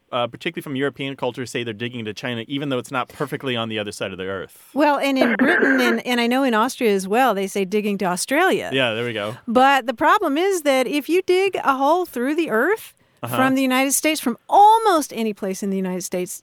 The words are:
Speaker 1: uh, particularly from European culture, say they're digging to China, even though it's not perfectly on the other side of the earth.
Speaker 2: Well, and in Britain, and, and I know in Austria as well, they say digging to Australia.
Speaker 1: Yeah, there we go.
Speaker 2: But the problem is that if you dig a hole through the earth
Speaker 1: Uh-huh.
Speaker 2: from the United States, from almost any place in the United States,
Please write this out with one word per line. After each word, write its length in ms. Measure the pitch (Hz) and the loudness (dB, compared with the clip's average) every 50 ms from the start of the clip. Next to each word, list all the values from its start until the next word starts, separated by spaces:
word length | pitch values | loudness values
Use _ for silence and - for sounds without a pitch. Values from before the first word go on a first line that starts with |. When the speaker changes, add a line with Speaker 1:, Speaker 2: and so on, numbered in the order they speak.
| _ _ | _ _
Speaker 1:
uh, 140 | - 123 120 | -6 -4 -4
particularly 380 | 117 - - - 180 165 175 - | -4 -8 -10 -10 -8 -8 -8 -10
from 120 | 160 135 | -8 -6
European 400 | 131 139 139 135 - 139 135 139 | -4 -4 -4 -4 -6 -10 -10 -8
culture, 300 | - 135 127 113 139 123 | -6 -6 -6 -6 -6 -10
say 180 | 113 - 127 120 | -8 -6 -6 -6
they're 80 | 117 | -6
digging 320 | 110 101 117 120 123 120 110 | -6 -8 -8 -8 -8 -8 -10
to 100 | 107 101 | -10 -10
China, 280 | - - 127 120 117 113 - | -8 -8 -6 -6 -6 -8 -8
even 220 | 139 139 151 143 | -8 -6 -4 -4
though 100 | 131 123 | -4 -4
it's 100 | 117 - | -4 -4
not 180 | 143 127 120 - | -6 -6 -6 -6
perfectly 460 | - - 151 135 156 120 - 135 123 | -6 -8 -6 -6 -6 -8 -6 -4 -4
on 140 | 117 113 113 | -4 -4 -4
the 80 | 110 107 | -4 -4
other 140 | 104 104 | -6 -6
side 200 | 101 - 120 98 | -6 -6 -6 -6
of 60 | 92 87 | -6 -8
the 80 | 92 | -6
earth. 460 | 95 98 92 76 - - - - - - | -6 -6 -8 -8 -12 -16 -20 -20 -8 -2
Speaker 2:
Well, 240 | 262 302 302 285 269 | 0 2 2 2 2
and 220 | - 277 269 262 | 0 0 2 2
in 160 | 254 240 220 | 2 2 2
Britain, 440 | 196 254 294 359 370 - 277 269 262 | 2 2 2 4 2 2 2 2 2
and, 240 | 247 240 233 226 - | 2 2 0 0 -2
and 160 | 247 247 240 | -2 0 0
I 60 | 233 | 2
know 160 | 233 247 262 | 2 2 2
in 140 | 277 254 226 | 2 2 2
Austria 400 | 214 220 262 - - 254 214 202 | 2 0 0 -2 0 0 0 2
as 120 | 190 185 190 | 0 0 0
well, 280 | 208 247 269 240 202 | 2 2 4 2 2
they 100 | 196 196 | 0 -2
say 180 | 196 - 202 196 | -2 -2 -4 -2
digging 360 | 180 202 214 202 214 202 190 | 0 0 -2 0 0 -2 0
to 60 | 208 | 0
Australia. 680 | 175 180 175 - - 262 311 370 370 240 156 92 87 123 | -2 -2 -2 -2 0 2 2 4 2 2 0 -2 -2 0
Speaker 1:
Yeah, 220 | 135 131 117 107 | 2 2 2 0
there 100 | 113 120 | -2 -2
we 80 | 120 113 | -2 -2
go. 240 | 107 101 107 123 - - - | -2 -4 -4 -6 -8 -8 0
Speaker 2:
But 380 | 220 226 262 269 277 269 220 | 2 4 6 6 4 4 0
the 80 | 254 247 | -2 -4
problem 420 | - - 311 370 427 403 302 269 | 0 2 2 4 4 2 0 0
is 280 | 302 370 403 392 349 302 | 0 0 0 0 0 0
that 240 | 294 262 262 254 - | 2 2 2 2 2
if 220 | 277 294 - - | 0 -2 0 0
you 120 | 320 370 | 0 0
dig 320 | - - 359 370 392 392 370 - - | 2 2 2 2 2 0 -2 0 0
a 120 | 262 269 | 0 0
hole 320 | 262 277 285 320 370 359 - | 2 2 2 2 2 0 -2
through 260 | - 247 240 269 311 | -4 -4 -2 -2 0
the 160 | 339 330 - | -2 -2 0
earth 460 | 220 220 262 339 440 440 - - - _ _ _ _ _ | 0 0 2 2 0 -2 -4 -12 -20 _ _ _ _ _
Speaker 1:
Uh-huh. 140 | - 117 123 | -8 -4 0
Speaker 2:
from 200 | 247 262 262 262 | 0 2 2 2
the 60 | 269 | 2
United 300 | 269 254 254 254 269 277 | 2 2 2 2 0 0
States, 300 | 262 - - 311 311 - | 0 0 0 0 0 0
from 160 | - 254 190 - _ - | -2 -4 -4 -4 _ 2
almost 640 | - 381 403 415 440 453 453 427 359 311 277 - - | 4 6 8 8 8 6 4 4 2 2 0 -2 -4
any 200 | 226 226 220 202 | -4 -4 -4 -4
place 280 | - - 190 190 - | -4 -6 -6 -4 -4
in 100 | 214 196 | -4 -2
the 40 | 190 | -2
United 280 | 190 190 185 185 185 175 | -2 -2 -2 -4 -4 -6
States, 360 | - - 180 180 175 - - | -6 -4 -4 -4 -6 -8 -12